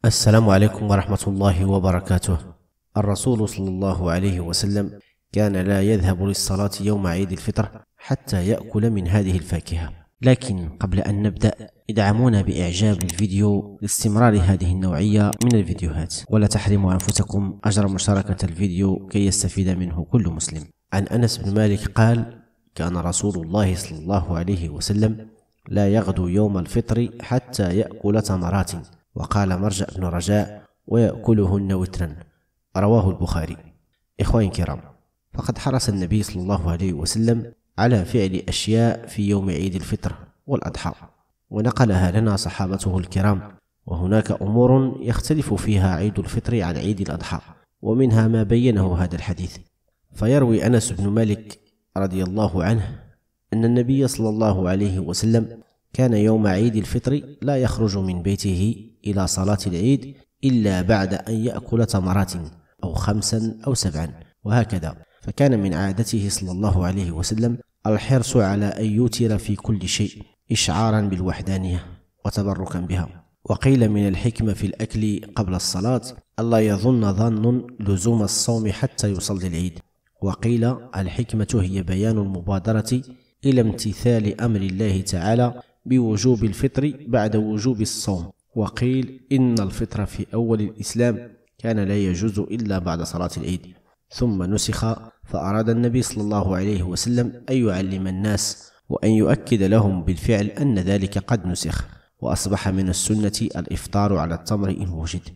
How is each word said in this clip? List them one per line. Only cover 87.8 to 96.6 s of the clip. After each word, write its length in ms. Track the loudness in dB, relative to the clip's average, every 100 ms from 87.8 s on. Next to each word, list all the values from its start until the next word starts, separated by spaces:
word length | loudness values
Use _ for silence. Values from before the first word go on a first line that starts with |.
الصوم، 500 | -2 -4 -4 -4 -6 -14 _ -4
وقيل 720 | -4 -2 -2 0 -4 -10 _
إن 280 | 2 4 2
الفطر 460 | 0 -4 -6 -4 -6
في 200 | -6 -6
أول 280 | -2 0 0
الإسلام 680 | -2 -6 -8 0 0 0 -8 -20 _ _
كان 220 | -2 0
لا 180 | 0 0
يجوز 420 | 0 0 0 -2
إلا 400 | -4 -4 -2 -2
بعد 220 | -2 -4
صلاة 280 | -4 -4 -6 -4
العيد، 240 | -6 -6 -8 -20 _ _ _
ثم 340 | -4 -2 0
نسخ، 420 | 0 -2 -2 -2 -2 -4 -10 _
فأراد 460 | -8 -6 -2 0 2
النبي 320 | 2 2 0
صلى 220 | -2 -4
الله 320 | -2 0 0
عليه 280 | 0